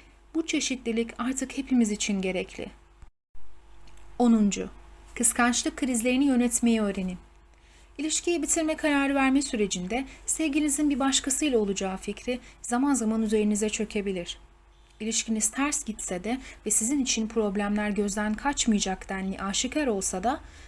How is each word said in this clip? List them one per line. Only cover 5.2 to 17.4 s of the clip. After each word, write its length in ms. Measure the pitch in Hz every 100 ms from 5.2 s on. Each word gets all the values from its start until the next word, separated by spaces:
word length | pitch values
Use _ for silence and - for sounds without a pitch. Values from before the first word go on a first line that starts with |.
| 226 - 240 240 320 -
krizlerini 480 | 262 240 240 254
yönetmeyi 580 | 285 247 240 - 240 226
öğrenin. 360 | 208 196 185 180 - - - - - - - -
İlişkiyi 440 | 311 - - 349
bitirme 340 | 302 330 311 311
kararı 380 | 311 285 277
verme 280 | 277 269 269
sürecinde 640 | - 226 196 185 180 233 269 - -
sevgilinizin 640 | - 320 294 302 277 302
bir 80 | 262
başkasıyla 600 | 269 269 - - 302 240
olacağı 380 | 202 196 190 190
fikri 440 | - 202 - 247 - -
zaman 320 | - 240 285
zaman 280 | 262 220 220
üzerinize 460 | 220 214 208 208 214
çökebilir. 680 | 208 208 214 196 185 170 - - - - - - -
İlişkiniz 500 | 220 226 - 220 -
ters 340 | - 285 294
gitse 400 | - 208 - 180
de 160 | 208 262 - - -
ve 40 |
sizin 320 | - 226 294
için 260 | 254 - 220
problemler 600 | 233